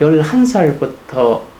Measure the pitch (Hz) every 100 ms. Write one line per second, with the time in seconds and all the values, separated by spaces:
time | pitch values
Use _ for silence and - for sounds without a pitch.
0 | 147 156 151 254 247 208 160 135 135 -
1 | - 131 120 113 - -